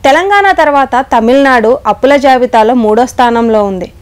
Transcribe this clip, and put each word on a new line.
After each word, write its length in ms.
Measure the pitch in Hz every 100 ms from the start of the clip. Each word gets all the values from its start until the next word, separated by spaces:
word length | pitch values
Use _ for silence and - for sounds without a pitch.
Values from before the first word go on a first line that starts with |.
| 277
తెలంగాణ 420 | 294 381 403 392 370
తర్వాత 340 | 302 285 262 247 269
తమిళనాడు 580 | 247 226 269 277 247 220 254 220
అప్పుల 280 | 208 262 285 277
జాబితాలో 480 | 254 247 233 220 247
మూడో 220 | 214 214 254
స్థానంలో 480 | - 240 233 233 220 202
ఉంది. 180 | 185 175 -